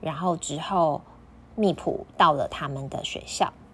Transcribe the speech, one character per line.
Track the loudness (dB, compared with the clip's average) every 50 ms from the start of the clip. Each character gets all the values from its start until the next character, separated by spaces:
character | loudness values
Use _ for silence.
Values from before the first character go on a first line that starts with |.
然 | -4 -6 -6
后 | -2 0 0 0
之 | -2 -4 -8 -8 -8
后 | -6 -2 2 4 4 4 2 -2 -6 -12 -20 -20 -20 -20 -20 -20 -20 -14 -2
密 | 2 4 4
普 | 2 2 -2 -4 -4 -4 -6 -12 2 4
到 | 6 6 6
了 | 4 0 -4
他 | -4 -8 -8 -8
们 | -6 -8 -8 -8
的 | -8 -8 -8
学 | -6 -8 -8 -10
校。 | -10 -2 0 0 -2 -2 -12 -20 -20